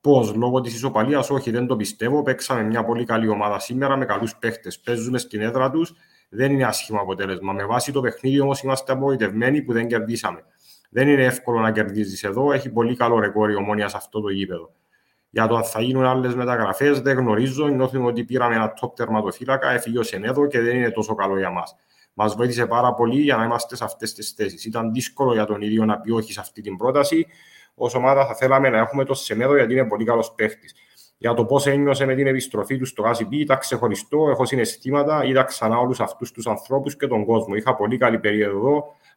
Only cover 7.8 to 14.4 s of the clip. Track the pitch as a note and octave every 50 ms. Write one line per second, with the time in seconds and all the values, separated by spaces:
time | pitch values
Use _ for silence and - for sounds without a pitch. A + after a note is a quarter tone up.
7.8 | - - C#3 D3 B2+ A#2+ - - - C3+ C3+ C#3+ C#3 C#3 C#3 C3+ - C3 C3+ C3
8.8 | - - C3 C3 C3+ C#3 C#3 A#2+ A2+ G2 F#2+ A2 A#2 B2+ C#3 D3+ C#3+ - A#2 A2+
9.8 | A2+ A#2+ A#2+ A2+ G#2+ G#2+ A2+ G#2+ - G2 E2+ E2 - _ _ _ _ - - _
10.8 | _ _ _ A2+ C3+ C#3+ D3 C#3 C3 B2+ B2 - - - A#2+ A2+ A2 A2 G#2+ G#2+
11.8 | G#2+ G2 G2 G#2+ G#2 F#2+ F#2+ - - G2+ G2 A#2 C3+ D3 C#3 C3 C3+ B2+ A2+ A2+
12.8 | A#2 A#2 B2+ B2 B2 A#2 A#2 A2+ G#2+ G2+ G2+ G#2+ G#2+ G#2+ G#2 G2+ G2+ G#2 G#2 G#2
13.8 | G#2 G2+ G2 G2+ - - - G#2+ G#2+ G2+ F#2+ G2